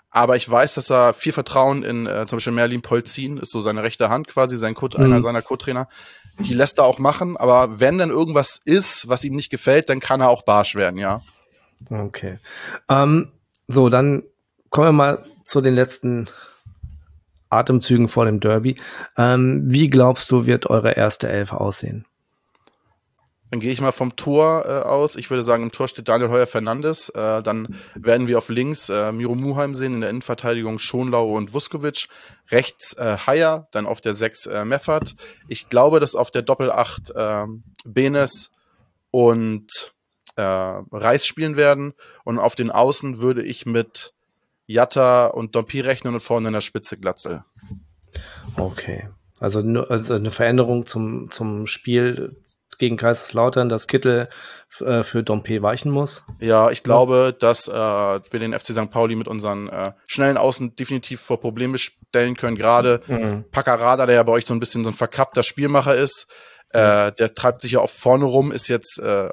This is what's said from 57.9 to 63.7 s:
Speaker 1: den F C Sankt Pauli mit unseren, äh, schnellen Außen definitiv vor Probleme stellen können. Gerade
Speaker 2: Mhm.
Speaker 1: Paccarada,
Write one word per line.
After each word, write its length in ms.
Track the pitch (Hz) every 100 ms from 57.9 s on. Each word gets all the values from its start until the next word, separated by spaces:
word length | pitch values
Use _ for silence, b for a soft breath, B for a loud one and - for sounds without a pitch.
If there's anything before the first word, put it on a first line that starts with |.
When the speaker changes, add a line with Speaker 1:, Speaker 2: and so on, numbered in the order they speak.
| 104 101 98 - 117
Speaker 1:
den 120 | 113
F 100 | 110
C 100 | -
Sankt 200 | 113 107
Pauli 240 | 117 117 110
mit 100 | 110
unseren, 420 | 110 104 101 101
äh, 240 | 92 95 - -
schnellen 300 | - 139 135
Außen 400 | 131 - 123 -
definitiv 440 | 127 131 - 127
vor 200 | - 120
Probleme 380 | 120 110 127 131
stellen 580 | - - - 123 120 123
können. 200 | 120 107
Gerade 440 | 110 120 123 120 -
Speaker 2:
Mhm. 380 | 117 110 104 -
Speaker 1:
Paccarada, 560 | 135 135